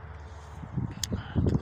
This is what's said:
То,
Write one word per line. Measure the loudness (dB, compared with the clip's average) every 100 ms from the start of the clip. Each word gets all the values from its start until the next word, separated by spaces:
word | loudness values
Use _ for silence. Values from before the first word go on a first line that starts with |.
| -12 -12 -12 -12 -12 -12 -6 -2 -2 0 0 0 0
То, | 4 6 4